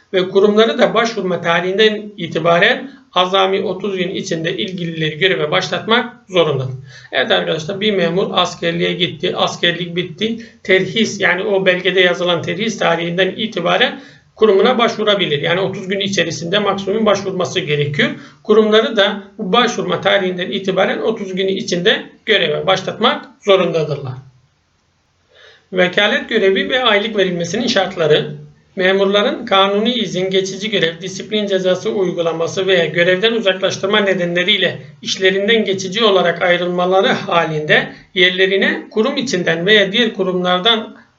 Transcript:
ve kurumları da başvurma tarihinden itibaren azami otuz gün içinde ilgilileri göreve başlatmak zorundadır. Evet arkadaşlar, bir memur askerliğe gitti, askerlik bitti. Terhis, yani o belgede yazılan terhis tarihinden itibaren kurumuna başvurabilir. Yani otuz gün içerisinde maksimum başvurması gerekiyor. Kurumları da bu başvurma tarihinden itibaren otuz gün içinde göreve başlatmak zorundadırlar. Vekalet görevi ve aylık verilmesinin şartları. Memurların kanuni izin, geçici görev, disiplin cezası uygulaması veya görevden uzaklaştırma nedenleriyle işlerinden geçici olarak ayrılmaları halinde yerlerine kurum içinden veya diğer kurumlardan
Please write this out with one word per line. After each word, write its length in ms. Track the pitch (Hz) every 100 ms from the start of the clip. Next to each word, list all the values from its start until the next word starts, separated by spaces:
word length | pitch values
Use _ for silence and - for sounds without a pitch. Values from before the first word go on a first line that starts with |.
| -
ve 160 | 185 185
kurumları 500 | 196 208 208 226 240
da 160 | 180
başvurma 460 | 214 233 - 185 170
tarihinden 640 | 170 170 185 196 214 208 - -
itibaren 720 | 165 165 165 170 214 262 - - _
azami 480 | 180 180 190 190 196
otuz 340 | 196 180 208 185
gün 120 | 175
içinde 480 | 196 - 165 165 208
ilgilileri 640 | 196 175 170 160 156 151
göreve 320 | 190 165 151
başlatmak 680 | 185 - 180 208 233 240 - -
zorundadır. 460 | 180 160 131 127 - - - -
Evet 180 | - -
arkadaşlar, 500 | 185 170 160 - 196
bir 120 | 214
memur 360 | 190 170 180 220
askerliğe 600 | 180 175 - 170 170 175
gitti, 440 | 170 175 165 - 220
askerlik 600 | 175 - 175 165 170 175
bitti. 400 | 170 160 220 226 - _
Terhis, 580 | - 185 185 220 208 -
yani 220 | 175 180
o 240 | 214 190 185
belgede 340 | 180 180 185
yazılan 420 | 180 170 175 165
terhis 360 | 175 175 226 202
tarihinden 560 | 170 170 170 175 185 -
itibaren 640 | 170 175 175 185 277 - - - _ -
kurumuna 420 | 220 190 240 247
başvurabilir. 640 | 226 214 208 196 165 143
Yani 180 | 165 180
otuz 280 | 190 196 185
gün 120 | 196
içerisinde 580 | 196 175 165 156 170 202
maksimum 480 | 202 185 185 220 214
başvurması 540 | 190 190 175 170 185
gerekiyor. 500 | 147 147 143 147 - - - -
Kurumları 540 | - 214 214 220 - 208
da 260 | 202 202 - -
bu 140 | 185
başvurma 480 | 240 226 202 175 170
tarihinden 500 | 196 196 185 180 180
itibaren 480 | 190 190 175 240 -
otuz 360 | 233 208 190
gün 140 | 185 190
içinde 540 | 190 - 175 196 277 - - -
göreve 400 | 196 160 151 165
başlatmak 580 | 185 180 - 240 294 - _
zorundadırlar. 760 | 202 185 165 160 147 139 127 - - _ _ _ _ _ _ _ _ _ _ _ - - _
Vekalet 560 | 185 180 202 214 285 285
görevi 420 | 220 190 196 -
ve 140 | 254
aylık 320 | 240 202 226 208
verilmesinin 500 | 180 170 170 220 247
şartları. 680 | 196 180 175 151 175 - - - _ _ 196
Memurların 720 | 185 196 196 202 247 311 233
kanuni 460 | 190 196 202 240
izin, 380 | 247 180 175 185
geçici 400 | 185 190 185 220
görev, 300 | 190 165 165
disiplin 460 | 190 - - 214 196
cezası 440 | 190 180 180 220
uygulaması 760 | 214 180 165 165 160 165 190 190
veya 200 | 180 156
görevden 460 | 170 175 185 226
uzaklaştırma 680 | 233 190 190 185 - 196 214
nedenleriyle 800 | 196 180 175 175 185 196 170 - - -
işlerinden 640 | 208 190 190 196 208 226
geçici 400 | 196 190 185 214
olarak 380 | 220 185 175 170
ayrılmaları 640 | 185 175 180 180 180 190 254
halinde 840 | - - 170 160 151 151 233 254 - -
yerlerine 680 | 185 180 185 190 196 277 - -
kurum 260 | 214 254 269
içinden 500 | 240 180 165 165 185
veya 260 | 214 185
diğer 220 | 233 240
kurumlardan 840 | 202 185 180 180 180 226 226 - - _